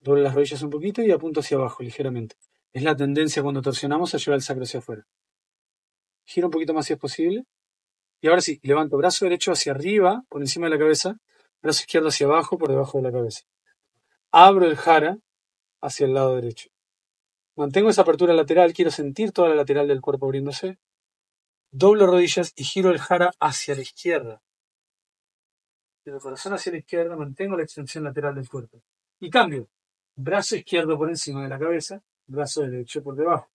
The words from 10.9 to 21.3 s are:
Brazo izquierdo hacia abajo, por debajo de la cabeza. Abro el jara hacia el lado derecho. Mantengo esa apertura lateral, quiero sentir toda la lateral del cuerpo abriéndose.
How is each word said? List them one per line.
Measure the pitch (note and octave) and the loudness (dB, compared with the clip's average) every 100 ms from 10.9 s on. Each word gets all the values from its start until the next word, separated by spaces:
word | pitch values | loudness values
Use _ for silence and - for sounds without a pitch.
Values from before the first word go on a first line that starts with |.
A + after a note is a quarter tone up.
| D3+ F#3 A3 _ _ _ _ | 2 -2 -8 _ _ _ _
Brazo | D3+ D3 | -4 -4
izquierdo | - E3 D#3 | 0 0 0
hacia | C#3+ C#3+ | 0 2
abajo, | D#3 D#3 F3 | 2 0 -4
por | D#3 | -2
debajo | C3+ C3+ C#3 | -2 -2 -4
de | |
la | B2+ | -4
cabeza. | B2 A#2 - _ _ _ _ _ _ _ _ _ | -4 -6 -8 _ _ _ _ _ _ _ _ _
Abro | D#3+ F#3 G3 | 10 10 10
el | F3+ D3 | 4 2
jara | - D#3+ D3+ G3+ _ _ _ _ _ _ | 4 4 4 -4 _ _ _ _ _ _
hacia | C#3+ - C#3 | -12 -2 0
el | |
lado | C3+ C3 B2+ | 2 0 0
derecho. | A#2+ A2 - _ _ _ _ _ _ _ _ | -4 -10 -18 _ _ _ _ _ _ _ _
Mantengo | - C#3+ D3 G#3+ | -6 -2 2 2
esa | G#3 | 4
apertura | F3 D3+ F3 | 4 4 4
lateral, | E3 C#3+ D#3+ F3 | 4 4 4 4
quiero | E3+ E3+ | 4 -2
sentir | - D3 C#3 G#3+ | -2 -8 -4 -4
toda | F#3+ F3 | 2 2
la | D#3 | 2
lateral | C#3 C#3 C#3+ | 2 2 2
del | C3+ | 0
cuerpo | C3 C3+ | 0 -4
abriéndose. | C3+ C3+ C#3 C#3 F#3+ F#3 _ _ _ _ _ | -2 -4 -6 -8 -10 -10 _ _ _ _ _